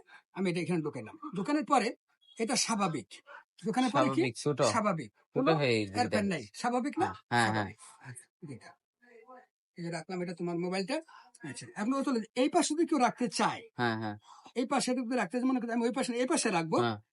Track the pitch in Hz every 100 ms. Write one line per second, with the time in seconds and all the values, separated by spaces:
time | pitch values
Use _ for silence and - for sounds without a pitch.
0 | - - _ - 190 175 160 175 151 139
1 | 107 - 302 180 202 294 233 277 214 339
2 | _ _ _ - 226 233 - 220 196 151
3 | 101 - - - - _ - 220 254 202
4 | 131 135 147 - 147 143 131 107 104 90
5 | - - _ - 269 - 139 113 101 98
6 | 247 107 101 147 107 - 240 247 262 320
7 | - - - 120 113 110 101 - - -
8 | 131 123 - _ 165 220 - - _ _
9 | 240 233 226 254 - _ _ - 170 170
10 | 160 185 175 180 175 170 180 185 196 302
11 | 320 - - - 151 - - - 214 269
12 | 277 247 208 - 277 349 277 302 330 302
13 | 240 - 240 - 196 127 - - 120 110
14 | 110 104 - - - - 254 277 - 254
15 | 233 254 196 247 254 262 233 233 233 262
16 | 247 240 254 320 233 180 160 240 120 104
17 | -